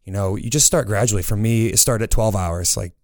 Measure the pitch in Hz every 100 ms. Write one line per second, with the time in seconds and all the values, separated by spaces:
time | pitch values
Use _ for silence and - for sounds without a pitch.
0 | - 98 95 101 113 147 - 170 110 104
1 | 117 101 87 104 113 117 113 110 - 113
2 | 113 - 110 101 90 85 90 - 90 -